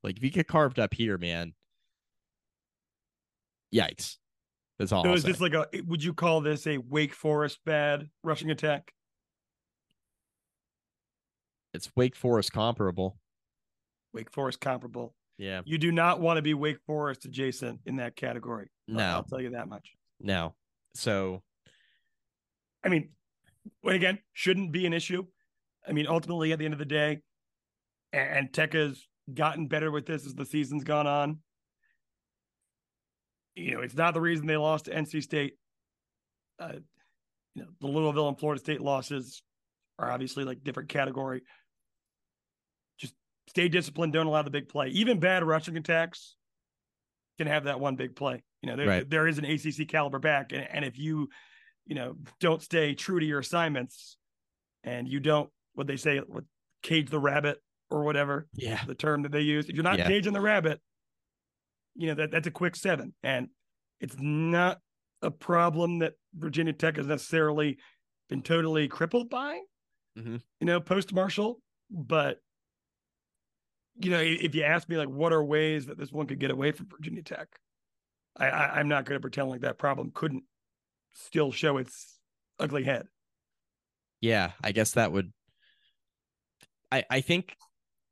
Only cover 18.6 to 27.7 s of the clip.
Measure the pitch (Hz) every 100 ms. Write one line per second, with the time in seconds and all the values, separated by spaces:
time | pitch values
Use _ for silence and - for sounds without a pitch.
18.6 | 95 _ - 113 95 85 87 131 127 120
19.6 | 98 104 - _ _ _ 101 95 82 -
20.6 | _ _ _ - 120 98 95 92 - _
21.6 | _ _ _ _ _ _ _ _ _ _
22.6 | _ _ 185 165 - _ _ _ _ _
23.6 | - - 180 190 185 196 - - 180 185
24.6 | 185 175 180 165 165 180 185 _ _ _
25.6 | _ _ - 151 151 165 165 170 160 160
26.6 | 156 147 147 151 151 151 - _ _ _
27.6 | _